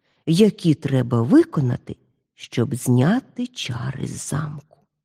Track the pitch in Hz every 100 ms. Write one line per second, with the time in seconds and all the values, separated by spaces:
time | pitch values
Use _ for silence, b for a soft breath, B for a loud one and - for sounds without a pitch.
0 | _ _ - 165 214 - 170 139 - 135
1 | 123 120 117 285 339 165 131 123 - -
2 | _ _ _ _ - - 117 123 - 123
3 | 143 247 - - 247 - - 123 127 -
4 | - - - 147 151 147 - _ _ _